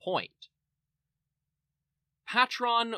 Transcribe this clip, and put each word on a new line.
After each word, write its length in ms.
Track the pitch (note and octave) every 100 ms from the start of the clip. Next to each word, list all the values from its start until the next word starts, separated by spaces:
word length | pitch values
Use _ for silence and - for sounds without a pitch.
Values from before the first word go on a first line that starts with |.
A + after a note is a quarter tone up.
point. 460 | F3+ D#3+ - _ - _ _ _ _ _ _ _ _ _ _ _ _ _ _ _ _ _ -
Patron 680 | A#3 B3+ - A#3+ A#3 A3+